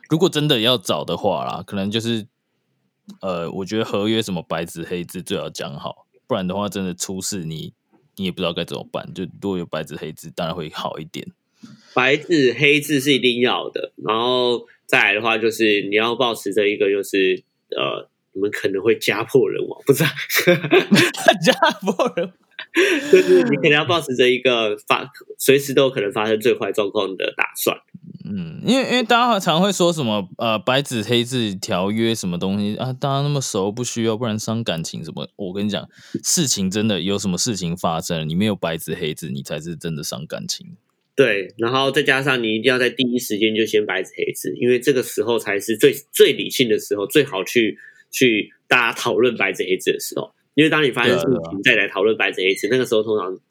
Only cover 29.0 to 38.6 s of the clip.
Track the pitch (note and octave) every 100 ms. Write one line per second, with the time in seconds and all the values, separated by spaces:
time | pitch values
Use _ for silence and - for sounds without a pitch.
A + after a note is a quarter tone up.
29 | A#3 A#3+ B3 G#3+ F3+ D#3+ G3+ F#3 E3+ D#3+
30 | B2 G#2 F#2 - A#2 G#2+ F#2 C3 C#3+ B2
31 | G2+ A#2+ A#2+ B2+ A2 F#2+ - F#2 G2 A2
32 | A2+ A2+ F#2+ F2 F#2+ G2+ G#2 G#2 B2+ C3
33 | C#3 C#3 C#3+ D3 B2+ G#2 F#2+ A2 B2 -
34 | A2+ G#2+ A#2+ G#2+ - A2+ A2 E2+ D#2+ F2
35 | D#2 C#2+ C2+ - F#2+ F#2+ G#2 F#2+ - _
36 | - - - - C#3 - F#2+ G#2+ A2+ G2
37 | F2+ G2+ G2 F2 - G2 F2 E2+ F#2+ E2
38 | - E2+ D#2 E2+ G#2 F#2+